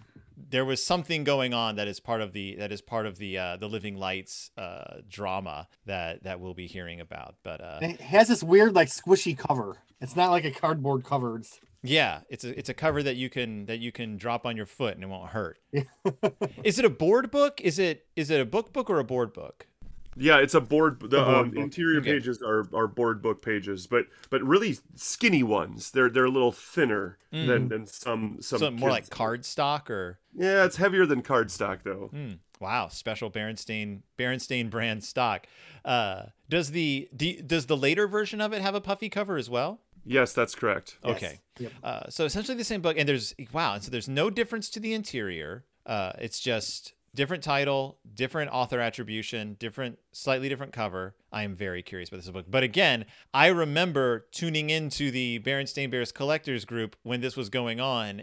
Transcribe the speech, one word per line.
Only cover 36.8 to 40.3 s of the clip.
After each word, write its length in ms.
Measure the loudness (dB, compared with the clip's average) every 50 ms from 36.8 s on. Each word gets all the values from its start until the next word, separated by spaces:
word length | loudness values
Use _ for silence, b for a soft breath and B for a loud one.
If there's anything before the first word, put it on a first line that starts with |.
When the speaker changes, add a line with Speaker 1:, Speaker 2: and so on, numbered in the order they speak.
| 0 2 0 0 -4 -8 -6
Speaker 1:
do, 280 | -4 -2 -2 -2 -4 -4
does 240 | 0 0 0 2
the 100 | 2 0
later 300 | 2 4 2 4 4 2
version 340 | 0 0 -2 -2 -2 -2 -4
of 120 | -4 -2 -2
it 100 | -2 -2
have 140 | -2 -2
a 40 | -2
puffy 280 | -2 -2 -4 -4 -4 -6
cover 280 | -4 -4 -4 -2 -2
as 140 | -4 -4 -2
well? 300 | -2 -2 0 -2 -4 -8 _ _ _ -20 -8
Speaker 3:
Yes, 260 | 0 4 4 4 4